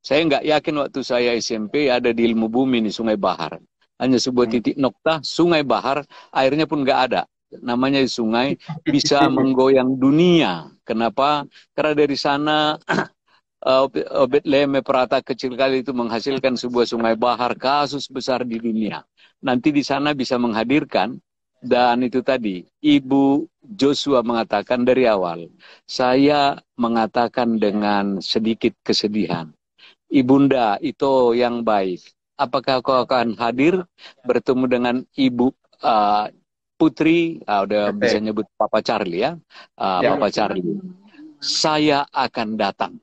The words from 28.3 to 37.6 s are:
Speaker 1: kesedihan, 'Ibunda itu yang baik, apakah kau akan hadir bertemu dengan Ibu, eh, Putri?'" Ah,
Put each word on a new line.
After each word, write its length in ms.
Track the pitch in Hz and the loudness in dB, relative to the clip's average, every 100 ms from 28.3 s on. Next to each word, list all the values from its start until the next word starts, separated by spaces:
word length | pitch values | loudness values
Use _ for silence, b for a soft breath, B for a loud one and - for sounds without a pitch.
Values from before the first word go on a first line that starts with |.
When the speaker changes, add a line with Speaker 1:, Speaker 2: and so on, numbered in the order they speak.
| 113 110 110 117 - | -2 -2 -2 -2 -4
Speaker 1:
kesedihan, 720 | - 104 107 107 85 85 80 _ _ _ b b _ | -4 -2 -2 -2 -4 -4 -8 _ _ _ b b _
'Ibunda 680 | 143 127 139 139 131 113 101 | 0 4 4 4 2 0 -2
itu 520 | 147 - 139 131 123 | -6 -2 0 4 4
yang 320 | 117 120 120 | 2 0 0
baik, 360 | 113 104 95 87 - _ _ - | 0 0 -2 -6 -12 _ _ -6
apakah 440 | 135 139 120 127 | -4 -2 -2 -2
kau 240 | 131 131 | 0 0
akan 320 | 117 127 117 104 | 2 0 0 -2
hadir 480 | 120 123 151 185 175 _ B B | -4 2 2 2 -6 _ B B
bertemu 400 | 123 123 - 127 | -2 -2 2 0
dengan 320 | 127 123 123 127 123 - | 2 0 0 -2 -6 -2
Ibu, 360 | 131 123 127 _ _ _ | 0 2 0 _ _ _
eh, 460 | - 110 104 104 107 _ _ _ _ _ | 0 2 2 0 -2 _ _ _ _ _
Putri?'" 640 | 160 - 160 170 165 - - | 0 2 2 2 0 -6 -2
Ah, 160 | 101 | -2